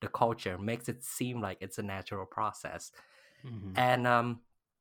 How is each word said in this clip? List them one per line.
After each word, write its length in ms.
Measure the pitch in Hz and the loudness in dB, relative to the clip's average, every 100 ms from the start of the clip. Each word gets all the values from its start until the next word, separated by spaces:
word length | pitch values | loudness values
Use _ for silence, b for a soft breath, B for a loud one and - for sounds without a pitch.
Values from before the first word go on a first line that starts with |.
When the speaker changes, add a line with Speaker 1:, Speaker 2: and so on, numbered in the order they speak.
Speaker 1:
the 80 | 107 | -8
culture 500 | - 117 113 - 92 | 2 2 2 -4 -4
makes 300 | 101 117 - | -2 -4 -4
it 160 | 113 | -8
seem 360 | - - 123 123 | -8 -6 -4 -4
like 180 | 101 92 | -4 -6
it's 160 | 98 - | -10 -8
a 60 | |
natural 420 | 104 98 92 101 95 | -6 -6 -6 -8 -6
process. 680 | - 107 - 95 - - b b b b b | -4 -4 -4 -8 -10 -12 b b b b b
Speaker 2:
Mm-hmm. 300 | 131 113 98 | -12 -10 -2
Speaker 1:
And, 320 | 95 127 123 123 | 4 6 6 6
um, 360 | 120 120 117 _ _ _ _ | 6 6 0 _ _ _ _